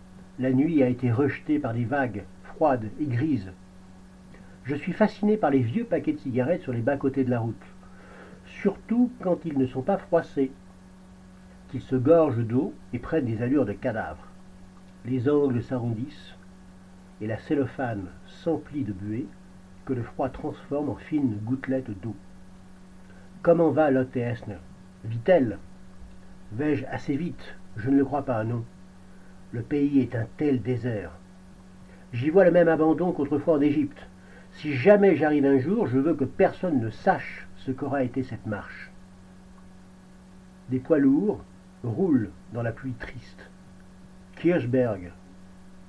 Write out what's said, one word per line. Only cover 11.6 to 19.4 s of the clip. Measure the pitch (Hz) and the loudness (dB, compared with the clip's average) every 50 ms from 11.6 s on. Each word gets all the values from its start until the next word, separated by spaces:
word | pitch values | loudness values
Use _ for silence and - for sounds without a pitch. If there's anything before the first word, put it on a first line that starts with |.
| - - | -18 -12
qu'ils | - 123 | -12 -12
se | - - 131 | -4 -2 -2
gorgent | 131 120 143 165 170 160 143 117 117 117 | 2 6 6 6 6 6 4 2 0 -2
d'eau | 107 117 131 165 233 - - - - - | 0 0 0 0 0 -6 -10 -12 -10 -10
et | 123 | -8
prennent | - - 165 160 131 | -6 -2 -2 -2 0
des | 113 110 104 | 0 -2 -2
allures | 120 123 143 147 123 | 0 2 2 2 2
de | 101 98 | 0 -2
cadavres. | - - 127 110 110 92 85 - - - - - - - - - - - - - - - - - - - | -4 -4 -4 -2 -2 -6 -6 -10 -12 -16 -20 -20 -20 -20 -20 -20 -20 -20 -20 -20 -20 -20 -20 -20 -14 -6
Les | 120 127 127 117 143 | -4 -4 0 2 2
angles | 147 147 143 135 120 120 117 | 4 4 4 2 2 0 -2
s'arrondissent | - 131 123 120 120 113 107 127 - - - - - - - - - - - - - - - - - - - - - - - | -2 -4 -4 -2 -2 -4 -4 -6 -8 -10 -16 -18 -20 -20 -20 -20 -20 -20 -20 -20 -20 -20 -20 -20 -20 -20 -20 -20 -20 -14 -10
et | 107 | -6
la | 110 110 | -6 -6
cellophane | 107 - - 156 143 131 120 - - 131 120 110 101 90 87 - - - | -6 -2 -2 0 0 0 -2 -2 -4 -4 -4 -4 -6 -8 -10 -14 -18 -20
s'emplit | - - - - 170 156 147 - - 139 147 127 | -20 -20 -6 -4 -2 -2 -2 -4 -8 -6 -6 -6
de | 101 | -4
buée | 101 90 101 104 110 123 - - - - | -6 -8 -6 -6 -6 -6 -6 -8 -12 -20